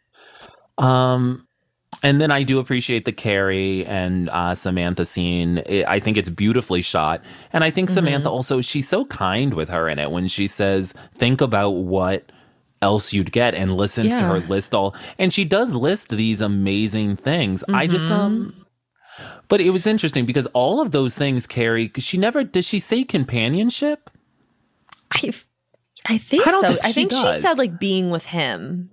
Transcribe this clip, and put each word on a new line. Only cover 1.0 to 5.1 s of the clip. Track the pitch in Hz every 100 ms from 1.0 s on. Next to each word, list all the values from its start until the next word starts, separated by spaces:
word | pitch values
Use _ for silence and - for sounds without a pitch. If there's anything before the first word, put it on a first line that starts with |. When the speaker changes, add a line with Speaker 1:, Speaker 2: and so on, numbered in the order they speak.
| 127 127 123 127 - _ _ _ _ -
Speaker 1:
and | 143 143
then | 156
I | 139
do | 131 135
appreciate | 120 127 - 117
the | -
Carrie | - 110 98 95 95 95 95 90
and, | 98 90 92 87
uh, | 87 87
Samantha | 87 95 90 87 90
scene. | 85